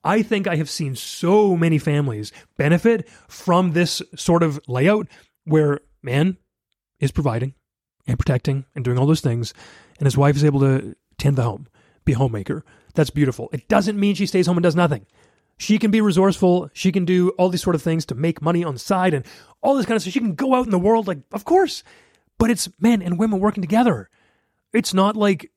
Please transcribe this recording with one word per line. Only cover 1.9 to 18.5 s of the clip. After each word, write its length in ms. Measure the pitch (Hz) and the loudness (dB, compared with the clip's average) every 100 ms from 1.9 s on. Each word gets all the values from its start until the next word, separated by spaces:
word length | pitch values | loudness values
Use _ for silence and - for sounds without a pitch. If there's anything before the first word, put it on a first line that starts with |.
| 147 139 107 107 - _ - | 0 -2 -6 -10 -16 _ -2
benefit 520 | 143 170 226 226 - - _ | 2 4 2 0 -4 -18 _
from 440 | - - 175 185 | -10 0 2 2
this 300 | 160 170 - - | 0 0 -2 -10
sort 280 | - - 170 | -6 0 2
of 180 | 165 143 - | 2 -2 -6
layout 400 | 123 160 214 180 - _ _ | 0 2 2 -2 -16 _ _
where 360 | - 156 147 143 _ _ | 0 2 2 -2 _ _
man 340 | 135 131 180 180 _ _ _ _ _ _ | -4 0 0 -2 _ _ _ _ _ _
is 120 | 139 | -2
providing 420 | - 135 117 135 - _ _ _ _ - | 0 -2 -2 -6 -10 _ _ _ _ -6
and 120 | 120 | -2
protecting 460 | - 123 - 139 - | 0 0 -2 -4 -6
and 100 | 147 | -8
doing 140 | 123 123 | -2 0
all 80 | 139 | 2
those 140 | 156 | 2
things, 340 | 139 117 117 - - - _ _ | 0 -4 -6 -12 -20 -20 _ _
and 80 | 139 | 0
his 100 | 135 | 2
wife 200 | 139 143 | 2 4
is 80 | |
able 160 | 147 139 | 2 2
to 340 | 135 135 101 - _ - | 2 2 -4 -18 _ -2
tend 180 | 139 131 | 0 0
the 60 | |
home, 260 | 120 101 - _ _ _ | -2 -6 -16 _ _ _
be 80 | - | -2
a 60 | 123 | 0
homemaker. 460 | 135 110 95 151 - _ _ | -2 -4 -6 -8 -10 _ _
That's 160 | - 151 | -2 -2
beautiful. 380 | 147 139 - 120 | 0 -2 -2 -10
It 160 | 131 _ | -10 _
doesn't 300 | 202 190 208 | 0 2 0
mean 160 | 202 | 0
she 120 | 196 196 | 0 -2
stays 200 | 185 175 | 0 0
home 100 | 175 | 2
and 60 | |
does 140 | 175 160 | 2 2
nothing. 300 | 175 127 - _ _ _ _ _ | 0 -2 -10 _ _ _ _ _
She 200 | - 214 | 0 2
can 120 | 214 | 2
be 100 | 220 | 2
resourceful. 680 | 214 175 196 - 180 180 - | 2 4 2 4 2 2 -2
She 200 | - 190 | -2 0
can 120 | 190 | 0
do 260 | 175 185 180 | 0 2 2
all 180 | - 180 | 0 -2
these 140 | 180 | 0
sort 120 | 185 | -2
of 80 | 160 | -2
things 240 | 165 160 - | -2 -4 -4
to 80 | |
make 260 | 117 165 160 | -4 -4 -2
money 220 | 156 | -2